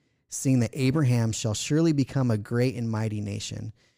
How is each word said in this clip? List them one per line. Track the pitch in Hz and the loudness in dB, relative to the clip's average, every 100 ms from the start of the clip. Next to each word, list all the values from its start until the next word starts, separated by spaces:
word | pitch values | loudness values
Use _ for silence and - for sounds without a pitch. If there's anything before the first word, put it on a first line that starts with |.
| _ _ _ | _ _ _
Seeing | - 139 131 | -4 2 2
that | 113 | 2
Abraham | 143 131 135 139 123 113 | 0 0 2 4 4 2
shall | 110 117 | 0 -2
surely | 104 - 151 165 | -2 0 2 2
become | 147 131 139 127 | 2 0 0 0
a | 107 | 0
great | 101 120 127 | -2 0 0
and | 113 117 | 0 -4
mighty | 110 110 107 | -2 -2 -4
nation, | 104 104 - 107 110 - _ | -4 -6 -8 -8 -10 -14 _